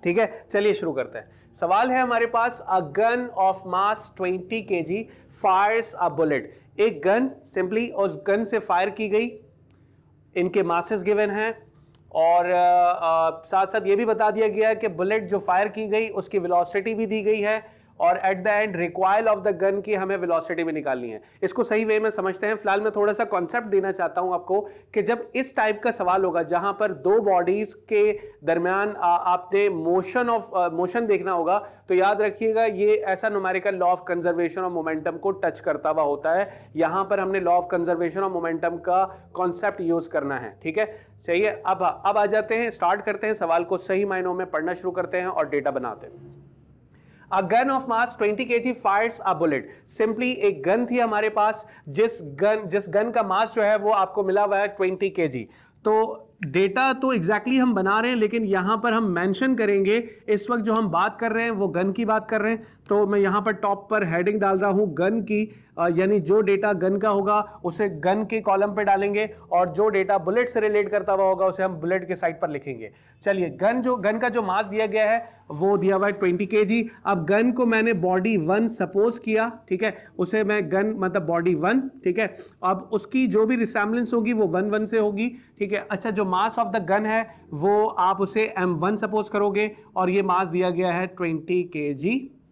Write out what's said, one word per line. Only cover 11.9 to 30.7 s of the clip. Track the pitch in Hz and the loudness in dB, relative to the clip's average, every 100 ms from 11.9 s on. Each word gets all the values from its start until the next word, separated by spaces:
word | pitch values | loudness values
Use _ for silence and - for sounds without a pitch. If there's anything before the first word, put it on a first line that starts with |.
| _ _ | _ _
और, | - 165 175 175 | 0 4 4 4
आ, | 180 180 180 175 | 4 4 6 4
आ, | 180 165 165 165 160 | 2 2 2 2 -2
साथ | - 190 190 | -2 0 2
साथ | 220 190 | 0 2
ये | 196 | 2
भी | |
बता | 226 220 214 | 2 2 2
दिया | 208 220 | 2 0
गया | 202 220 | 2 2
है | 220 | 2
कि | 220 | -2
बुलेट | 165 185 220 190 | -2 0 0 0
जो | 190 | -4
फायर | 202 180 208 | 0 2 2
की | 214 220 | -2 -2
गई | 214 226 | -2 -2
उसकी | 202 180 202 | -4 -4 -4
वेलोसिटी | 170 175 175 202 196 | 2 2 2 -2 -2
भी | 220 226 | -2 0
दी | 220 | 0
गई | 202 220 | 0 2
है | 202 214 214 - _ _ | 2 -2 -4 -20 _ _
और | 170 175 190 | 2 4 2
at | 190 | 0
the | 185 | 2
end | 208 214 175 | 2 2 0
recoil | 175 175 185 202 226 | -4 0 2 4 2
of | 208 | 2
the | 190 | 0
gun | 185 190 196 | 2 2 0
की | 202 | -2
हमें | 208 190 196 | -2 -2 -2
वेलोसिटी | 175 165 160 170 | 0 -2 -2 -4
भी | 165 | -2
निकालनी | 156 143 131 120 | -2 -4 -4 -4
है। | 107 - _ | -10 -14 _
इसको | 190 - | -4 -2
सही | 233 214 | 0 0
वे | 220 214 | 2 0
में | 220 | 0
समझते | 208 190 185 208 | -2 -4 -2 -4
हैं। | |
फिलहाल | 214 208 196 | -2 0 0
मैं | 214 | 0
थोड़ा | 214 208 | 0 0
सा | 208 | 0
कॉन्सेप्ट | 220 208 175 240 226 | -2 -2 -2 -4 0
देना | 196 190 | 0 0
चाहता | 190 170 180 | -2 -2 -2
हूं | 180 | -2
आपको | 180 180 190 202 - - | -2 0 -2 -2 -12 -8
कि | - | -4
जब | 202 233 - | 0 -2 -4
इस | 247 262 - | -6 -4 0
टाइप | 214 208 | 0 0
का | 240 | -2
सवाल | 226 180 190 | 0 2 2
होगा | 190 170 | 2 0
जहां | 160 170 196 | 0 0 0
पर | 196 214 | -2 -2
दो | 170 151 214 | 0 2 4
बॉडीज | 208 185 175 202 214 - - | 4 4 4 0 -2 -8 -2
के | 214 208 208 - - | 2 2 2 -6 -10
दरमियान, | 143 165 175 190 208 | -2 0 2 0 -2
आ, | 202 175 | 0 2
आपने | 170 180 180 180 196 202 170 | 2 2 0 0 2 2 0
motion | 160 180 185 254 240 | 0 0 0 -2 0
of, | 233 202 | -2 -2
आ, | 190 180 | 0 0